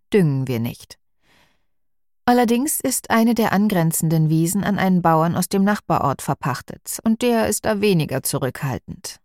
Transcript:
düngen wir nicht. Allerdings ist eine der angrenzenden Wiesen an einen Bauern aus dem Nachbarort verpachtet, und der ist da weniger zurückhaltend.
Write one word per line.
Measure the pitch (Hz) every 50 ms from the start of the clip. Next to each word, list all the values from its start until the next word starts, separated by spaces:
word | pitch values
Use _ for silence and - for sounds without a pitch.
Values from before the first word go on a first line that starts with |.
| _ _ -
düngen | 208 170 147 135 135 131
wir | 135 127 113
nicht. | 117 117 - - - - - - _ _ _ _ _ _ _ _ _ _ _ _ _ _ _ _ _ _ _ _ _ _ _ _ _
Allerdings | 240 247 247 247 214 240 240 277 311 - -
ist | - 262 - - - -
eine | - 226 226 240 233
der | 233 220 - -
angrenzenden | 196 208 214 190 175 160 165 - - 165 156 165 160 156 151
Wiesen | 160 160 165 170 180 202 -
an | - 202
einen | - 185 190 185 175
Bauern | 170 165 165 156 160 170 165
aus | - 185
dem | - - 196 196
Nachbarort | 208 208 - - - 165 - - 139 131 -
verpachtet, | - - 139 - - 143 123 - - - - - _ - - - -
und | 220 220 -
der | 247 247 233 226 214
ist | - 214 - -
da | - 214 196
weniger | 208 208 185 160 147 - 127 131
zurückhaltend. | - - - 139 139 127 - - - 135 117 - - - 80 - - - - - _